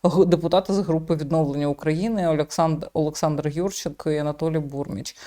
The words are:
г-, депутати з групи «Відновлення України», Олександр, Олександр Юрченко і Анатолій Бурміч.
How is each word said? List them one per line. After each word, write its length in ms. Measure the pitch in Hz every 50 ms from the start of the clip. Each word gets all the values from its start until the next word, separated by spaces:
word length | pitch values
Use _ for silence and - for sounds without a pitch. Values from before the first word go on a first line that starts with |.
| -
г-, 200 | 175 - 180 190
депутати 480 | 180 170 165 165 160 175 190 190 - 196
з 60 | 196
групи 360 | 190 170 160 160 160 - 165
«Відновлення 500 | 151 156 139 160 160 156 139 139 147 143
України», 640 | 143 143 - - 156 156 165 196 233 226 202 180 165
Олександр, 600 | 156 151 147 - - - 165 160 160 156 - - -
Олександр 560 | 160 156 156 151 - - 156 151 143 147 151
Юрченко 640 | 143 165 175 196 - - - 160 139 - - 160
і 80 | 151 147
Анатолій 400 | 147 147 147 - 160 165 160 160
Бурміч. 580 | 147 139 139 139 143 - - 98 - - - - -